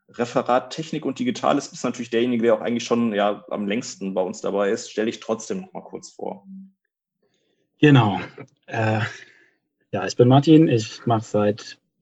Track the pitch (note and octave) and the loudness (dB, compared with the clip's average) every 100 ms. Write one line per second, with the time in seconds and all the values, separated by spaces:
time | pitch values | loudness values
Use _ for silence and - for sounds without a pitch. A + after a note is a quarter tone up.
0 | _ - A#2+ D#3+ C#3 B2+ - - D#3 D3+ | _ -6 -2 -2 0 0 -2 -10 -8 -6
1 | C3+ B2+ B2 - C3+ D3 - - B2 A2+ | -6 -4 -4 0 0 0 -2 -6 -6 -6
2 | A#2 A#2 B2 A#2 A#2 A2 A2+ A#2 - A#2 | -4 0 0 2 2 2 0 -4 -2 0
3 | A#2 G2+ G2+ G2+ - G#2 G2+ A2+ - - | 0 0 0 -2 -6 -6 -4 -4 -6 -10
4 | G2 F#2+ F#2 - F#2+ G2 G2+ A2+ - - | -6 -4 -4 -6 -4 0 0 -2 -4 -4
5 | A2+ A2+ - A2 - F#2+ F#2 F2+ - G2 | -4 -4 -6 -6 -6 -10 -10 -16 -16 -16
6 | - - - - G3 F#3+ F#3+ _ _ _ | -18 -14 -12 -12 -16 -20 -20 _ _ _
7 | _ _ _ _ _ _ _ _ D3+ C3+ | _ _ _ _ _ _ _ _ 6 6
8 | G#2+ F2+ - - - _ - A2+ A2 A2 | 4 -2 -8 -16 -20 _ -8 -4 -2 -2
9 | A2 - - _ _ _ _ _ _ G2 | -4 -10 -20 _ _ _ _ _ _ -8
10 | - - B2 C#3 D3+ D#3 D#3+ A#2+ A2 - | -2 2 6 6 8 6 6 2 -2 -6
11 | A#2+ A2 A2 G#2 G#2 G#2 - - _ _ | -2 -2 0 0 0 -2 -10 -20 _ _